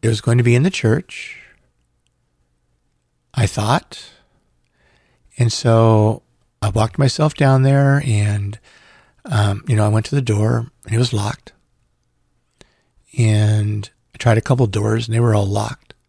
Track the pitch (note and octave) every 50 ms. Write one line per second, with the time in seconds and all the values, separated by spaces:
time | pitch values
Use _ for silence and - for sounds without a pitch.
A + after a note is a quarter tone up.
0 | G#2 A2+ A2+ G#2+ - - A#2 B2 A#2 A#2+ A#2+ B2 C#3 F#3+ - - - A2 A2+ -
1 | - _ - - - - - - - - _ _ _ _ _ _ _ _ _ _
2 | _ _ _ _ _ _ _ _ _ _ _ _ _ _ _ _ _ _ _ _
3 | _ _ _ _ _ _ - - A2 G2 - - G#2 G#2+ B2+ - - _ - -
4 | - - _ _ _ _ _ _ _ _ _ _ _ _ _ _ _ _ _ _
5 | _ _ _ _ _ _ _ - B2 A#2 - - - A#2+ A2+ A2+ A2+ A2+ A2+ G#2+
6 | G#2+ G#2+ A2 - _ _ _ _ _ _ _ _ - G#2 G2 A2 A2 A2+ - -
7 | C#3 C3 - - D3+ D3+ - - D3+ C3+ C3+ C3 C3 C3+ C#3 C#3 C#3 C#3 C#3 C#3+
8 | C#3+ C3+ A2 G#2 G#2 G#2 G#2 G#2 G2+ G2+ G#2 - _ - _ _ _ _ _ _
9 | _ _ _ _ _ C4 D#3 G#2+ G#2 G#2 G2 G2+ - - B2 G#2+ G#2+ G#2 G#2 A2
10 | A2 - - C#3+ C3 A2+ G#2+ G2+ G#2+ A2 A#2+ A#2 A#2 B2 _ _ - - A2+ A2+
11 | C3 B2 - G#2 G2+ G#2 A#2+ - _ - _ _ _ _ _ _ _ _ _ _
12 | _ _ _ _ _ _ _ _ _ _ _ _ - _ _ _ _ _ _ _
13 | _ _ - B2+ A#2 A2 G#2+ G#2+ G#2+ G#2+ G#2+ G#2+ G#2 G#2 G#2+ G#2 G2+ - _ _
14 | _ _ _ - - A#2+ A2 A2 - - C3+ B2 C3 A2 G2 G#2+ G2+ G#2+ A2 A2+
15 | A#2 A2+ A2 A#2 A#2+ A#2+ G#2+ G#2 G2+ G2 G2+ G#2 G#2+ A2+ B2 - _ _ - _
16 | _